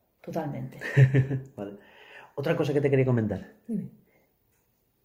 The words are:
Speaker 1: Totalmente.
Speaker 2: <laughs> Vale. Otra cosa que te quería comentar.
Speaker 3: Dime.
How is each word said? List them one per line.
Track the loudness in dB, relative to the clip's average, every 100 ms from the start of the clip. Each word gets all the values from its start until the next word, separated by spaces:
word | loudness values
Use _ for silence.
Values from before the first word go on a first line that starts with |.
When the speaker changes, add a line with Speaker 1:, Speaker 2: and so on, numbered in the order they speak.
| _ _
Speaker 1:
Totalmente. | -10 -8 -6 -8 -12 -12 -2 6
Speaker 2:
<laughs> | 6 6 0 -2 -8
Vale. | -14 -14 -14 -20 -20 -20 -20 -18
Otra | -8 -4 -2
cosa | 0
que | 0
te | 2
quería | 2
comentar. | 2 2 0 -4 -10 -18 -8
Speaker 3:
Dime. | -8 -8 -14 _ _ _ _ _ _ _ _ _ _